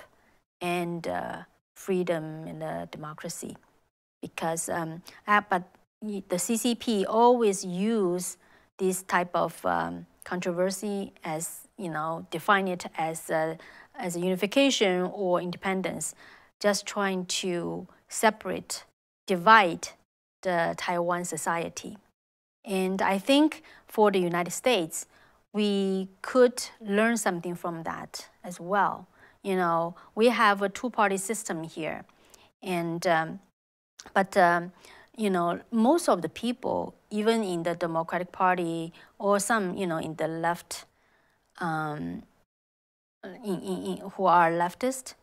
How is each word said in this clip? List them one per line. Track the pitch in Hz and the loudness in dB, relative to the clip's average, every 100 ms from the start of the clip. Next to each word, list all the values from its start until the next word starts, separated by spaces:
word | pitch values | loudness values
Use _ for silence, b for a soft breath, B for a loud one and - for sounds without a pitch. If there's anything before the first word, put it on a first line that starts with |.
| - b b b _ _ | -20 b b b _ _
and, | 175 175 170 170 175 | -4 -2 -2 -4 -4
uh, | 175 175 - 185 _ _ - | -6 -6 -10 -14 _ _ -12
freedom | - 185 175 165 156 156 165 | -2 0 0 -2 -4 -10 -12
and, | 160 | -10
uh, | 156 165 170 | -8 -8 -10
democracy. | 165 151 160 170 - - - _ _ _ _ _ _ | -12 -12 -12 -12 -10 -12 -14 _ _ _ _ _ _
Because, | 180 - 170 165 - | -14 -6 -4 -4 -4
um, | 170 160 165 B B - | -4 -6 -8 B B 0
uh, | 208 202 | 2 2
but | 185 180 _ _ _ | -2 -2 _ _ _
y-, | 214 202 - | -10 -8 -4
the | 175 | -4
C | - 226 | -2 0
C | 247 233 | 0 0
P | - 208 190 | 0 0 2
always | 220 240 247 220 190 | 6 6 6 4 2
use | 185 175 214 226 180 180 180 - b b b - | -2 -2 0 2 2 0 -4 -10 b b b -2
this | 185 185 | -2 0
type | - 185 180 170 | 0 0 0 0
of, | 165 - - | -2 -2 -2
um, | 170 165 175 170 _ | 0 0 -6 -12 _
controversy | - 180 185 170 185 190 208 202 196 - | -8 -6 -2 0 0 -2 -4 -4 -6 -10
as, | 175 160 170 - - - | -8 -6 -6 -12 -18 -12
you | 175 | -8
know, | 151 160 165 185 | -4 -4 -6 -6
define | 170 - 202 190 | -2 4 4 4
it | 180 - - | -2 -6 -4
as | 160 165 - | -4 -4 -2
a, | 165 160 165 B B B - | 0 0 -4 B B B -8
as | 185 170 | -6 -2
a | |
unification | 185 180 202 277 277 - 202 180 180 | 0 0 2 4 4 4 2 2 0
or | - 190 175 | -2 0 0
independence, | 175 175 196 190 175 160 - B B B B _ | 0 -4 -4 -2 -2 -4 -8 B B B B _
just | 208 196 - | 0 0 -2
trying | - 196 185 180 | -4 -2 -2 -4
to | - 190 175 170 170 185 b _ | -4 -2 -2 -4 -6 -10 b _
separate, | - 220 214 185 170 - - - _ _ _ - | 0 0 0 -4 -8 -8 -12 -12 _ _ _ -2
divide | 185 180 220 185 170 - - _ _ _ _ | 2 8 8 8 0 -8 -16 _ _ _ _
the | 185 175 170 170 | -2 0 0 -2
Taiwan | - 175 175 175 175 | -2 -2 0 -2 -4
society. | 160 - 170 170 - - 214 _ _ _ _ _ _ | -4 -2 -2 -4 -8 -14 -16 _ _ _ _ _ _
And | - 190 185 190 | -6 -2 0 0
I | 185 196 | 0 0
think | - 277 302 - B B - | 4 6 4 2 B B -6
for | - 208 | 4 4
the | 196 | 4
United | 175 175 175 | 2 0 -2
States, | - 262 240 160 - - b b b _ | -2 2 2 0 -6 -12 b b b _
we | 208 208 196 196 190 190 - | -2 0 2 0 -2 -4 -10
could | - 254 247 254 - - | -2 4 4 4 -10 -10
learn | 220 202 226 233 | -2 2 2 2
something | 208 175 175 175 | -2 -2 -4 -8
from | 180 165 | -6 -6
that | 165 - 165 - - _ | -8 -10 -12 -14 -16 _
as | 180 180 | -16 -12
well. | 170 202 175 - 185 b b b | -2 0 2 -2 -10 b b b
You | 202 185 | -2 0
know, | 175 165 170 180 B | 2 2 0 -6 B
we | - 240 | 2 4
have | 220 220 196 | 6 4 4
a | 202 | 0
two-party | - 247 220 202 190 | -2 -4 0 2 0
system | 190 220 - 165 | -4 -6 -6 -8
here. | 160 170 156 - - b b b b _ | -8 -8 -8 -8 -12 b b b b _
And, | 196 175 170 170 180 | -4 -2 -2 -2 2
um, | 165 160 190 - _ _ _ _ - - | 2 0 -8 -16 _ _ _ _ -20 -4
but, | 202 190 196 | 0 2 6
um, | 175 175 175 B B B B - | 6 6 0 B B B B -4
you | 208 | 0
know, | 185 170 185 - | 2 0 -2 -2
most | 226 226 339 - | 4 6 6 4
of | 190 | 2
the | 165 | 0
people, | - 233 240 - 175 180 - _ | -4 -6 -4 -2 -2 -4 -10 _
even | 208 214 226 | 0 2 2
in | 202 175 | 2 -2
the | 170 | -2
Democratic | 170 170 165 165 175 180 | -2 -2 -2 -2 -4 -6
Party | - 185 180 170 165 165 B B - | 2 2 4 0 -4 -6 B B -4
or | 202 202 | 2 2
some, | 196 226 185 180 | 2 0 0 -2
you | 185 | -4
know, | 160 | -4
in | 160 156 | -4 -4
the | 160 | -4
left, | 165 165 170 - - - _ _ _ _ _ _ - | -2 -2 -2 -6 -14 -14 _ _ _ _ _ _ -8
um, | 175 156 156 - 85 - - _ _ _ _ _ _ _ _ _ | -4 -4 -4 -6 -8 -10 -14 _ _ _ _ _ _ _ _ _
in, | 196 185 220 180 | -16 -10 -6 -6
in, | 196 180 196 | -4 -6 -6
in, | 180 196 - | -6 -8 0
who | 185 | 4
are | 175 165 | 6 6
leftist | 170 175 - 254 - - - | 2 -2 -2 -4 -4 -10 -20